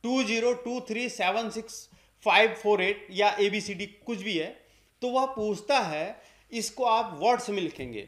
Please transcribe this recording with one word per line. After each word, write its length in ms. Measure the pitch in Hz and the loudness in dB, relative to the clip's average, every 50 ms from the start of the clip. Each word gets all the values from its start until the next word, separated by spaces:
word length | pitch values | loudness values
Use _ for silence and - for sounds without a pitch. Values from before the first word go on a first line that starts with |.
| - | -2
टू 180 | 233 254 262 254 | 0 0 0 2
ज़ीरो 280 | 208 226 226 226 247 247 | 2 0 2 2 2 0
टू 260 | 247 - 233 240 254 | 0 -4 -6 -6 -6
थ्री 280 | 254 - 220 233 247 240 | -6 -6 -4 -4 -4 -4
सेवन 420 | 240 - 190 180 196 226 233 214 | -2 0 0 2 2 0 -2 -4
सिक्स 380 | - 220 220 - - - - _ - _ _ _ _ _ - | -8 -10 -12 -12 -16 -18 -18 _ -20 _ _ _ _ _ 2
फ़ाइव 280 | 214 175 202 220 220 220 | 6 6 8 6 6 2
फ़ोर 280 | - - 208 208 196 | 0 2 2 4 4
एट 240 | 185 196 202 202 - - | 4 0 0 -4 -8 -10
या 180 | 190 185 202 208 - - | -2 2 2 2 4 4
एबीसीडी 460 | 202 202 196 208 196 208 202 180 202 202 - _ - | 2 2 2 -2 -4 -6 -8 -8 -10 -12 -12 _ -8
कुछ 120 | - 233 190 | -8 -8 -6
भी 180 | 190 214 196 | -4 -4 -2
है, 120 | 160 156 196 262 - _ _ _ _ _ _ _ _ | -2 -4 -4 -8 -16 _ _ _ _ _ _ _ _
तो 60 | - 247 | -4 0
वह 160 | 240 262 214 | 2 2 0
पूछता 520 | 208 - 226 214 214 202 - - - 285 269 | 0 -2 -2 -2 -2 -2 -4 0 2 2 2
है, 400 | 214 165 156 151 160 196 220 - - - _ _ _ _ | 2 0 -2 -4 -4 -6 -8 -12 -18 -20 _ _ _ _
इसको 320 | 226 233 214 - - - 254 | -8 -6 -6 -6 -4 -2 2
आप 300 | 240 220 226 233 - 170 143 | 2 2 2 2 -2 -6 0
वर्ड्स 280 | 170 226 247 233 240 - | 4 4 4 4 0 -4
में 100 | 202 196 | -4 -2
लिखेंगे। 400 | 175 156 - - 135 123 117 104 98 | -4 -4 -6 -8 -12 -10 -10 -10 -12